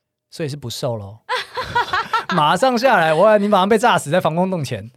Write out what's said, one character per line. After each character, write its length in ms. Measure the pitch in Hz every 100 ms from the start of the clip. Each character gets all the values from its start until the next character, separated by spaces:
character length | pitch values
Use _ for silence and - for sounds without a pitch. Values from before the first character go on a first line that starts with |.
| _ _ _
所 160 | -
以 40 | 151
是 80 | 143
不 120 | 117
瘦 280 | - 139 113
咯。 240 | 101 107 - 466 - - - 480
<laughs> 560 | 415 381 440 453 -
马 220 | 226 147 -
上 200 | 262 240
下 220 | 262 202
来， 160 | 160
哇， 240 | 156 220 214
你 80 | 202
马 120 | 202
上 100 | 196
被 100 | 220
炸 180 | 233 180
死 140 | 139
在 100 | 175
防 140 | 165
空 160 | 165 185
洞 140 | 180
前。 160 | 131 104 110